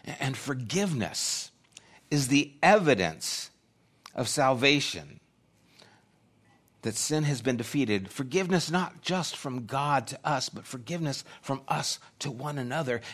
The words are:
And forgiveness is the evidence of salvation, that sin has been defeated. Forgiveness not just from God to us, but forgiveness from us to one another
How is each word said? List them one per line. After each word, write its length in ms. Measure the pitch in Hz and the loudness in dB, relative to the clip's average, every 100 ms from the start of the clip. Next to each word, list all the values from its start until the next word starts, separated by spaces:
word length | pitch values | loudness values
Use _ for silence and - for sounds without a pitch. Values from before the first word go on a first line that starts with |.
| - - | -14 -4
And 160 | 135 127 | -4 -4
forgiveness 1160 | 135 131 113 160 202 139 87 - - - - _ _ - - - _ | -4 -6 -2 -2 0 0 -2 -4 -4 -4 -8 _ _ -20 -20 -20 _
is 160 | 147 127 | 0 4
the 240 | 143 143 - | 2 2 4
evidence 880 | 170 214 160 110 85 80 - - - _ _ _ _ _ - | 6 8 8 4 4 -2 -6 -6 -8 _ _ _ _ _ -12
of 140 | - 117 | -4 -2
salvation, 920 | - 131 123 139 143 - 90 73 - _ _ _ _ _ - - _ _ _ _ _ _ _ _ _ | 2 4 6 6 4 2 -6 -12 -20 _ _ _ _ _ -20 -20 _ _ _ _ _ _ _ _ _
that 140 | 113 107 | -6 -4
sin 280 | - 156 | -2 0
has 180 | 147 127 | 2 0
been 160 | 117 123 | 0 -2
defeated. 520 | 110 147 120 104 95 | -2 0 2 0 -2
Forgiveness 600 | - 131 180 185 180 151 | -6 -2 0 2 2 2
not 320 | 175 175 - | 0 -2 -6
just 340 | - 185 156 - | -2 -2 -2 -6
from 300 | 143 127 110 | -6 -6 -2
God 400 | 135 147 139 - | -2 2 2 2
to 120 | 135 | -4
us, 260 | 147 139 - | -2 0 -2
but 160 | 104 - | -8 -10
forgiveness 580 | 127 110 170 156 127 - - | -12 -6 -4 -2 -4 -10 -14
from 200 | - 135 - | -6 -6 -2
us 320 | 151 139 - - _ | -2 -2 -6 -10 _
to 100 | 143 | -8
one 300 | 117 147 143 | -6 -6 -4
another 420 | 120 147 135 117 - | -4 -4 -2 -4 -6